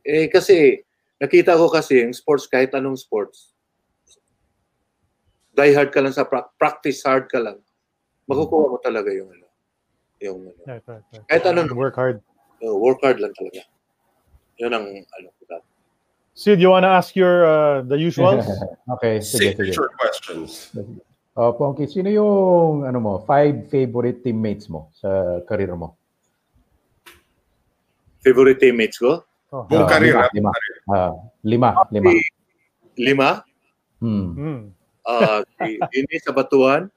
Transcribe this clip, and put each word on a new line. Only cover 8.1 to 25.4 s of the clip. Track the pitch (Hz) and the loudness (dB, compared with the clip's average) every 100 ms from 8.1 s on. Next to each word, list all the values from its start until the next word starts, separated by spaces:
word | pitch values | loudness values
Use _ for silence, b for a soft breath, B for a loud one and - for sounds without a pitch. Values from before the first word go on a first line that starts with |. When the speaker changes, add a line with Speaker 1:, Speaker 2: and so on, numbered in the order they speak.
| _ | _
Speaker 1:
makukuha | - 139 156 160 147 | -6 -4 0 0 0
mo | 123 | -2
talaga | 127 113 101 | -6 -4 -6
yung | 95 95 | -8 -12
ano, | 90 _ _ _ _ _ _ _ _ | _ _ _ _ _ _ _ _ _
yung | 101 92 92 | -14 -14 -18
ano. | - | -20
Speaker 2:
Right, | - 120 - | -20 -20 -20
right, | 113 | -20
right. | _ 110 104 | _ -20 -2
Speaker 1:
Kahit | 160 | 0
ano, | 185 175 156 | 0 -2 -2
Speaker 2:
Work | 120 131 123 | -4 -6 -2
hard. | 131 113 _ _ _ _ | -4 -4 _ _ _ _
Speaker 1:
uh, | 113 | -6
work | 101 120 131 | 0 0 2
hard | 139 113 | 0 0
lang | 104 98 | -4 -8
talaga. | 95 92 - _ _ _ _ _ _ _ _ _ | -14 -16 -20 _ _ _ _ _ _ _ _ _
Yun | 117 | -8
ang | 117 101 | -6 -8
ano | 98 87 95 90 | -16 -20 -20 -20
ko | _ | _
dati. | _ 85 _ _ _ _ _ _ _ | _ -20 _ _ _ _ _ _ _
Speaker 2:
Sid, | _ - 202 | _ 0 4
you | 185 | 6
wanna | 185 185 | 6 4
ask | 185 175 | 2 0
your, | 190 180 180 | 0 2 4
uh, | 165 156 151 139 | 4 4 2 0
the | 127 143 | -2 -2
usuals? | 170 160 180 202 107 | -2 2 2 2 -2
Speaker 3:
<laughs> | 98 95 - - | -6 -10 -14 -12
Okay, | 123 117 107 | -4 -2 -2
sige, | 104 120 101 | -4 -2 -2
sige. | 95 98 | 0 -4
Speaker 4:
Signature | 92 135 | -4 -6
questions. | - 117 - - 82 80 - - - 101 117 _ _ _ - | -4 -6 -6 -12 -14 -14 -18 -18 -16 -16 -18 _ _ _ -2
Speaker 3:
Oh, | 117 | -2
Pongki, | 117 143 139 143 | 0 -6 -4 -8
sino | 196 190 | -4 -2
yung, | 208 214 202 190 175 165 147 | 0 2 2 4 4 2 0
ano | 135 123 | -4 -4
mo, | 110 95 | -4 -6
five | - 143 147 131 - | 0 2 2 0 -4
favorite | 139 127 120 120 123 | -2 -2 -2 -4 -4
teammates | 127 110 110 104 - | -6 -4 -4 -6 -10
mo | 80 - | -16 -16
sa | _ 101 95 90 87 | _ -4 -2 -2 -6